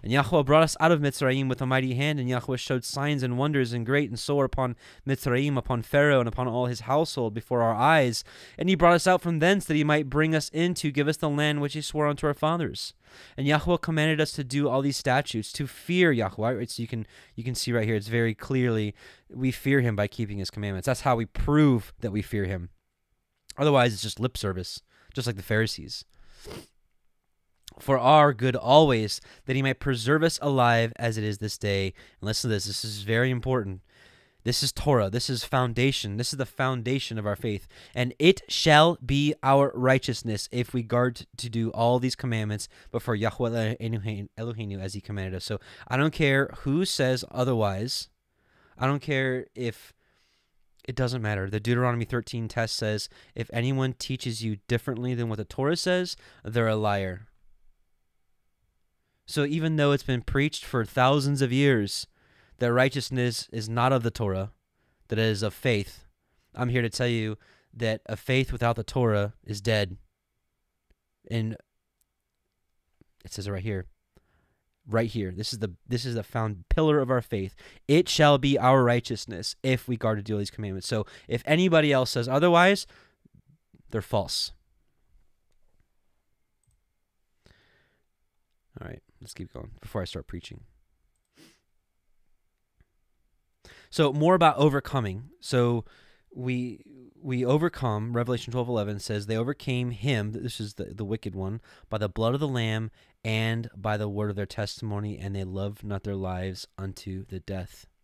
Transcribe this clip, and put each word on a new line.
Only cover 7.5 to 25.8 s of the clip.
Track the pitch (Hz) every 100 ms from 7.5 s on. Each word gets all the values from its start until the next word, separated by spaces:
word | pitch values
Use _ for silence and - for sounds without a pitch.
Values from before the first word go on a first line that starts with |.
| 123
our | 113
eyes. | 110 135 160 127 117 - - - -
And | 180
he | 180
brought | 170
us | 170 185
out | 180
from | 175 165
thence | 165 202 -
that |
he | 151
might | 147 151 139
bring | 139 156 156
us | -
in | 156 175 175
to | 151
give | 139 143
us | 151
the | 156
land | 147 151 147
which | 143
he | 151
swore | 147 151 147
unto | 143 151
our | 143
fathers." | 156 170 151 - - _ _ - - -
And | 139
Yahweh | 151 175 170
commanded | - 160 156 156
us | 151
to | -
do | 127 139 143
all | 131
these | 139 135
statutes, | 139 127 - 110 107
to | - 139
fear | - - 180 175
Yahweh. | 123 98 - 110
Right? | 120 117
So | -
you | 117
can, | 113 107 - -
you | -
can | 117 120
see | -
right | 117 110
here, | 110
it's | 104
very | 117 117 107
clearly, | - 135 123 110 104 - - - _
we | 123 131
fear | 120 135 139
him | 120 104
by | 104
keeping | - 107 101
his | 95
commandments. | - 104 95 135
That's | 123
how | 139 117
we | 110
prove | - - 147 151 120 - -
that | 113
we | 104
fear | - 107 95
him. | 92 90 _ _ _ _ _ _ _ _ -
Otherwise, | 151 139 120
it's | 101
just | 107 -
lip | 123 -
service, | 101 92 87 - _ _ _
just | - 120
like | 98
the |
Pharisees. | 90 107 110 -